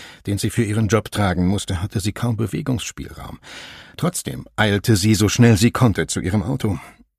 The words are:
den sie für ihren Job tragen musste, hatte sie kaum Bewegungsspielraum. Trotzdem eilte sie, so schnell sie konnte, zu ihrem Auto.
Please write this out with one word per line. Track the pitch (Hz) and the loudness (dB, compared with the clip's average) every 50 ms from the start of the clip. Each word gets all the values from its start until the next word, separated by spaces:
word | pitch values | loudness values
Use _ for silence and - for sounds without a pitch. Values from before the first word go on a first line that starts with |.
| - - - - - | -20 -20 -20 -10 -6
den | - 101 | -4 -4
sie | 98 - 107 | -2 -2 -2
für | - 127 113 | -2 -2 -2
ihren | 101 104 113 110 | 0 0 0 0
Job | 92 113 107 - - | 2 2 0 0 -2
tragen | - 107 104 92 87 90 90 | -2 0 0 0 2 2 2
musste, | 90 101 98 - - 98 82 | 2 0 0 -2 -4 -4 -4
hatte | 92 - - 98 | -4 -4 -4 -4
sie | 87 107 - | -4 -4 -4
kaum | - - 123 113 | -2 -4 -4 -2
Bewegungsspielraum. | 104 110 - - - 151 135 127 107 - - - - - - - - - - - - - - - - - - - - - - - | -2 -4 -4 -4 -4 -4 -4 -4 -4 -6 -8 -10 -12 -14 -14 -14 -14 -14 -14 -14 -16 -18 -20 -20 -18 -18 -18 -20 -20 -20 -20 -8
Trotzdem | - 156 175 - - - - 64 64 - - _ | -4 -4 -4 -4 -4 -6 -8 -8 -8 -12 -6 _
eilte | - 107 104 101 101 - - 110 | 0 2 2 2 2 2 2 2
sie, | 90 95 110 110 | 4 4 4 4
so | 92 107 | 4 2
schnell | 95 - - 120 120 110 | 2 4 6 6 6 6
sie | 82 113 117 | 6 4 2
konnte, | - - 131 117 92 - 78 | 4 2 2 2 2 0 -2
zu | - - 92 | -4 -4 -4
ihrem | - 90 95 107 | -2 -2 -2 -2
Auto. | 85 113 135 131 - 107 90 73 - - - _ _ _ _ | -2 -2 -4 -2 -2 -4 -4 -4 -8 -14 -20 _ _ _ _